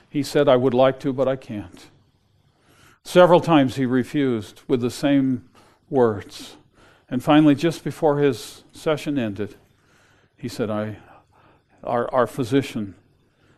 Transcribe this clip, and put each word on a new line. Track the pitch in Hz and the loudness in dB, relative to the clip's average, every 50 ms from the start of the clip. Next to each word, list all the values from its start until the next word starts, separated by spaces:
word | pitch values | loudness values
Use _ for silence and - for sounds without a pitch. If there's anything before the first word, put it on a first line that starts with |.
| _ _ | _ _
He | - 147 | -6 -6
said, | 135 - - 151 143 143 | -4 0 2 2 4 4
"I | 127 | 4
would | 120 127 135 117 | 4 4 2 2
like | 127 131 135 135 - | 4 4 2 2 -2
to, | - 143 127 | -4 -4 -4
but | 127 113 | -2 -2
I | 127 135 | -2 -2
can't." | 131 - - 110 104 92 90 - - - - _ _ _ _ _ _ _ _ _ _ _ _ _ _ _ _ _ _ _ _ _ _ | -4 -8 -12 -12 -12 -12 -14 -18 -20 -20 -20 _ _ _ _ _ _ _ _ _ _ _ _ _ _ _ _ _ _ _ _ _ _
Several | - - - 175 180 175 180 165 | -8 2 6 6 8 8 6 4
times | - 165 165 147 135 123 107 | 4 4 4 4 2 2 0
he | 139 135 | -2 -2
refused | 120 131 131 120 - - 147 139 131 120 110 104 - - - _ | 0 0 -2 -2 -2 -2 -2 -2 0 -2 -4 -6 -10 -16 -14 _
with | - 139 120 | -4 -2 -2
the | 123 120 | -2 -4
same | - - - 143 143 139 135 131 127 117 - _ _ _ _ _ _ _ _ - | -4 -2 0 2 2 2 2 0 -2 -4 -8 _ _ _ _ _ _ _ _ -4
words. | 147 131 120 113 104 98 - - - - - - - - _ _ _ _ _ _ _ _ _ - | 0 2 2 2 0 -2 -8 -14 -18 -20 -20 -20 -20 -20 _ _ _ _ _ _ _ _ _ -8
And | 135 127 - | -8 -4 0
finally, | 160 147 156 156 147 139 | 2 2 4 4 4 2
just | - 165 165 - - - | 2 0 -4 -4 -6 -10
before | 156 135 - 170 151 143 | -12 -6 -2 0 0 2
his | 143 143 139 120 107 - - - - _ _ - | 2 0 0 0 -4 -8 -16 -20 -20 _ _ -18
session | - - 165 151 139 - 156 143 | -8 -4 -4 -4 -4 -4 -6 -4
ended, | 139 117 107 98 107 101 92 - _ _ _ _ _ _ _ _ _ _ _ _ _ _ _ _ | -4 -4 -6 -6 -8 -10 -10 -12 _ _ _ _ _ _ _ _ _ _ _ _ _ _ _ _
he | _ - 120 | _ -14 -10
said, | - - 117 104 | -8 -6 -6 -4
"I, | 107 107 107 107 101 95 - - - - _ _ _ _ _ _ _ _ _ _ _ _ | -4 -6 -6 -8 -10 -14 -18 -20 -20 -20 _ _ _ _ _ _ _ _ _ _ _ _
our, | - - 123 120 117 - - | -8 -4 -4 -4 -2 -2 0
our | 127 120 | 0 0
physician | 113 - - 127 101 131 139 131 - - 120 104 98 92 _ _ _ _ _ _ _ _ _ _ _ _ | 0 -2 -6 -4 -2 -2 -2 -2 -2 -6 -8 -10 -10 -12 _ _ _ _ _ _ _ _ _ _ _ _